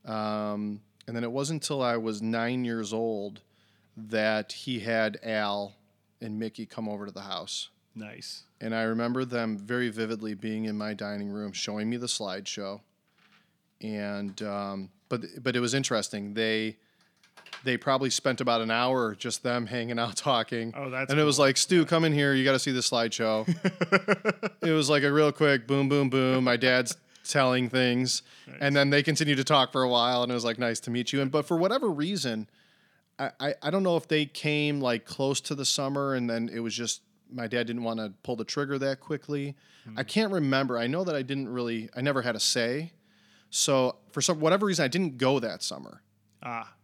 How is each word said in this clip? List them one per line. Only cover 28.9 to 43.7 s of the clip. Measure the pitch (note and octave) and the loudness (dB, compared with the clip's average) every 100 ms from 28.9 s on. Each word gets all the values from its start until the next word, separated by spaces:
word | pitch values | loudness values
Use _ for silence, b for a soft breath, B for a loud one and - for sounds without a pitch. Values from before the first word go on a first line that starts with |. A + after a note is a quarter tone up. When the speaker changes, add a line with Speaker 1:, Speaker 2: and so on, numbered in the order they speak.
Speaker 1:
they | C#3+ | 6
continued | C#3+ D3 D3+ C3+ | 4 2 2 2
to | |
talk | C3 D3 C3 | 6 6 6
for | C#3 | 2
a | B2+ | 4
while, | A#2+ A#2+ B2 | 4 4 2
and | B2 | 2
it | B2 | 0
was | A#2 | -2
like, | A2+ | 0
"Nice | A#2+ A2+ | -2 -2
to | - | -4
meet | A#2+ A#2+ | -4 0
you." | C#3 | 0
And, | C3+ | 2
but | D3 C#3+ | 0 2
for | E3+ | 2
whatever | F#3 C4 A#3 | 2 2 0
reason, | D3 D3+ G3 C3 A2 G#2+ b b b b b b - | 0 -2 -2 -2 -4 -6 b b b b b b -6
I, | C3+ - | -6 -4
I, | C#3 - | -4 -2
I | C#3+ | 0
don't | F#3+ | 2
know | F#3 E3+ | 2 2
if | - | 2
they | D#3 D3 | 0 0
came, | - D3+ D3+ D3 C#3+ | -2 0 2 2 0
like, | B2+ A#2 - | 0 0 -4
close | - C3+ C3+ | -2 0 0
to | - C#3+ | -2 -4
the | C3 | -2
summer, | - C3+ C#3 C#3 C3 | 0 -2 -2 0 0
and | A#2+ | 0
then | A#2 A#2 | -2 -4
it | A2+ | -4
was | A#2 | -6
just, | A2 A#2 - _ _ _ | -4 -6 -6 _ _ _
my | B2+ A2+ | -10 -4
dad | A#2+ A#2 | -2 -2
didn't | A#2+ | -2
wanna | A#2 A2+ G#2 F#2+ | -4 -4 -6 -8
pull | - A#2 | -6 -6
the | G#2+ | -4
trigger | D3 C#3+ C#3 | -4 -2 -2
that | C3+ C3 | -2 -4
quickly. | - D3 - D3 C#3+ C#3+ b b | -6 -8 -4 -6 -6 -10 b b
Speaker 2:
Hmm. | A2 A2 | -12 -8
Speaker 1:
I | |
can't | C3 G#3 A3 | 0 2 2
remember. | F#3+ C#3 C3+ C3+ A#2+ | 2 2 2 2 0
I | A#2+ | 0
know | D#3+ | 0
that | F#3 D3 | 0 -2
I | |
didn't | C3 C#3 B2 | -2 -4 -4
really, | B2 A#2+ A2+ A2 B2+ | -4 -2 -4 -6 -2
I | |
never | C#3 C3+ | 0 2
had | B2 A2 | 0 0
a | |
say. | - B2+ A#2 C#3 E3 _ b b b b b | 0 2 0 -2 -6 _ b b b b b
So | - - | -2 2